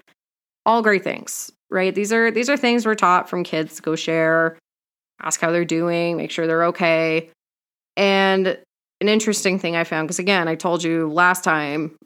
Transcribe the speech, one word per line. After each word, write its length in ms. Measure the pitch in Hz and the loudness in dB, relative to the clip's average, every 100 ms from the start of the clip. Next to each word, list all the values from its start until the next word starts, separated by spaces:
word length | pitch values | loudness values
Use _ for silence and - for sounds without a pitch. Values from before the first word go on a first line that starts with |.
| _ _ _ _ _ _ - | _ _ _ _ _ _ 0
all 160 | 233 | 2
great 200 | 214 196 | 2 2
things, 480 | - - - - - _ _ | -2 -8 -10 -14 -14 _ _
right? 240 | 190 185 | -2 -2
These 180 | 190 208 | -2 0
are, 180 | 226 226 | 2 2
these 180 | 214 247 | 0 -2
are 80 | 285 | 0
things 280 | 247 240 | 2 2
we're 100 | 220 | 0
taught 340 | 214 180 180 - | 2 4 4 2
from 140 | 180 | -4
kids 340 | 175 160 160 - | -4 -4 -4 -6
to 60 | |
go 140 | - 160 | -6 -4
share, 640 | - 165 160 165 165 165 _ _ _ _ _ _ | -2 0 2 2 2 -2 _ _ _ _ _ _
ask 200 | - - | -8 -2
how 100 | 165 | 0
they're 140 | 170 | 0
doing, 520 | 170 165 170 170 170 165 | 0 -2 0 0 -2 -4
make 140 | 156 | -6
sure 160 | - 165 | -4 -2
they're 200 | 165 170 | 0 0
okay. 640 | 170 175 160 160 160 165 _ _ _ _ _ _ - | 0 0 2 2 -2 -4 _ _ _ _ _ _ -2
And 500 | 196 196 196 190 185 - _ _ _ _ | 2 4 2 2 0 -2 _ _ _ _
an 80 | 202 | 2
interesting 500 | 214 220 202 190 190 | 2 2 -2 0 -2
thing 160 | 175 | -2
I 100 | 170 | -2
found, 240 | 170 160 156 | -2 -2 -4
'cause 100 | 175 | -4
again, 280 | 185 196 165 | 0 0 0
I 80 | |
told 300 | 160 185 170 | -2 -2 0
you 260 | 165 165 160 | 0 -2 0
last 320 | 156 180 180 | 2 4 2
time, 540 | - 156 147 151 156 - | 0 0 0 -4 -6 -10